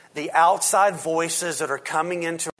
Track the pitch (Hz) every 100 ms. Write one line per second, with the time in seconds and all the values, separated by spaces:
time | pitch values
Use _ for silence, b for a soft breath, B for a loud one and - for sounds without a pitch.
0 | B 151 151 160 170 190 - 208 202 175
1 | 165 160 165 - 175 156 151 135 - 160
2 | 170 180 165 165 160 -